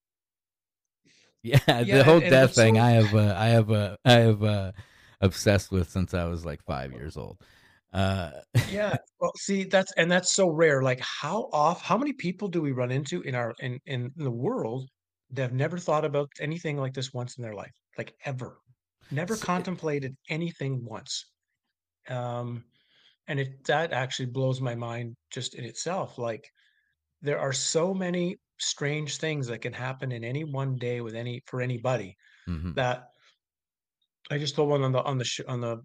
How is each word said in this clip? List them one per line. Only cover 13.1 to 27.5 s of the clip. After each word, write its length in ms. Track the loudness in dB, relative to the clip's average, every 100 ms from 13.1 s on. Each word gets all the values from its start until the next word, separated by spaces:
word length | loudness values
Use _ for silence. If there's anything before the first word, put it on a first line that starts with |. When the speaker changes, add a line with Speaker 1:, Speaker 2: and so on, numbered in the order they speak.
| -6
Speaker 2:
in 140 | -6 -4
our, 180 | -4 -6
in, 200 | -8 -10 -8
in 260 | -8 -6 -6
the 160 | -6
world 580 | -4 -4 -4 -4 -6 -10 _ _ _ _
that 100 | -6
have 100 | -4
never 240 | -2 -2 -2
thought 280 | -2 0 0
about 240 | -2 -4 -6
anything 380 | -8 -6 -6 -4
like 160 | -4
this 200 | -6 -8
once 240 | -8 -10 -10
in 40 |
their 100 | -12 -12
life? 160 | -14 _ _ -14
Like, 180 | -14 _ -10
ever. 320 | -10 -10 -16 _ _ _ _ _
Never 260 | -6 -4 -6
Speaker 1:
S-, 120 | -4 -4
it 140 | -4
Speaker 2:
contemplated 460 | -6 -4 -4 -6 -12 -8
anything 540 | -6 -6 -6 -6 -6 -8
once. 400 | -12 -10 -12 -12 _ _ _ _ _ _ _ -10
Um, 560 | -8 -6 -6 -8 -10 -14 _ _ _ _ _ -6
and 120 | -4
it, 260 | -4 -6 -2
that 280 | 0 0
actually 340 | -4 -4 -6 -6
blows 340 | -2 -2 -2
my 140 | -4 -6
mind 400 | -8 -8 -10 -14 _
just 240 | -12 -10 -10
in 100 | -12
itself. 520 | -10 -6 -6 -8 -8
Like, 320 | -8 -8 -14 _ _ _ _ _ _ _
there 180 | -4 -2
are 140 | -2